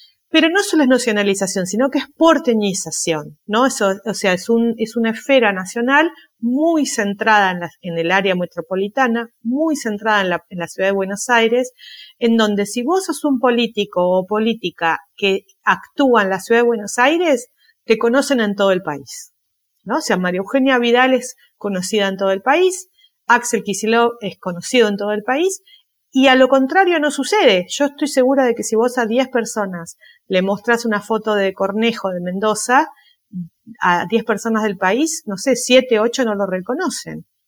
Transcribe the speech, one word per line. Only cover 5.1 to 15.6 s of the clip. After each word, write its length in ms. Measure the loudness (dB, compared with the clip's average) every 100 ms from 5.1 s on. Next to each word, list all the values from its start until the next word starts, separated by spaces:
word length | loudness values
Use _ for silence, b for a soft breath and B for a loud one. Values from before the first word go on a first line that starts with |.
esfera 420 | -4 2 4 4
nacional 580 | 0 -6 -4 0 2 2 B B _
muy 480 | -4 0 2 2 0
centrada 640 | -2 -4 -2 2 4 2
en 100 | 0
la, 80 | -8 -10
en 160 | -8 -4
el 140 | 0
área 240 | 0 2 0
metropolitana, 920 | -4 -8 -6 -4 -4 -2 0 -2 -6 _
muy 360 | -4 -2 0 -2
centrada 420 | -4 -6 -2 0
en 100 | 0
la, 140 | -4 -6
en 100 | -10
la 80 | -8
ciudad 220 | -4 -2
de 60 | 0
Buenos 340 | -2 -6 0
Aires, 420 | 2 2 0 -2 B B B B _
en 160 | 0 2
donde 300 | 2 0 -2
si 180 | -4
vos 220 | -2 -2 -2
sos 180 | -4
un 160 | -2 0
político 640 | 2 0 0 -2 -4 -2
o 240 | 0 0 0
política 760 | -2 -2 -2 -6 -4 -2 -2 -6 -4
que 280 | -2 -2 -4 _